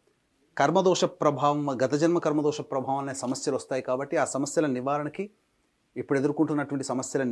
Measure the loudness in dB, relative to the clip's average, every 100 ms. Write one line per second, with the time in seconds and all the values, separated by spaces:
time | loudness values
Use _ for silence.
0 | _ _ _ _ _ 0 4 4 4 4
1 | 2 2 0 2 2 2 -2 0 0 2
2 | 2 2 0 0 0 -2 -4 -4 -2 -4
3 | -4 -6 -6 -4 -2 -4 -4 -6 -2 -4
4 | -2 0 0 0 -2 0 0 0 -2 -2
5 | -4 -8 -10 -12 _ _ _ _ _ -10
6 | 0 2 2 2 2 0 -2 -4 -4 -4
7 | -2 -2 -2